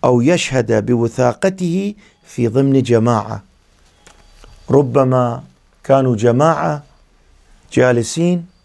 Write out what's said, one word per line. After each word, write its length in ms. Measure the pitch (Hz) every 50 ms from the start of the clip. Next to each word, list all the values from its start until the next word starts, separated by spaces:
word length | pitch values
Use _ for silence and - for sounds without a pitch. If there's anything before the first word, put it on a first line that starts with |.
| -
أو 180 | 131 127 120
يشهد 640 | 117 143 180 170 - - 131 131 117 107 113 107 107
بوثاقته 1080 | 113 123 117 117 117 - - 127 123 120 - - 196 190 190 185 175 165 185 196 202 208 - _ _ _ _ _
في 220 | _ - - 120 117
ضمن 340 | 107 131 135 139 135 135
جماعة. 600 | 120 104 120 113 110 120 120 110 104 107 110 107 - _ _ _ _ _ _ _ _ _ _ _ _ - - _ _ - _ - - - - - - -
ربما 760 | 135 139 147 127 120 131 135 131 127 127 123 120 120 - - - _ _ _ _ _ _ _
كانوا 320 | - 135 135 131 127 123
جماعة 680 | 104 110 120 117 123 147 165 160 147 160 165 151 143 147 _ _ _ _ _ _ _ _ _ _ _ _ _ - _ _ _ -
جالسين 720 | - 123 127 123 120 117 - - 165 165 175 180 175 170 180 _ _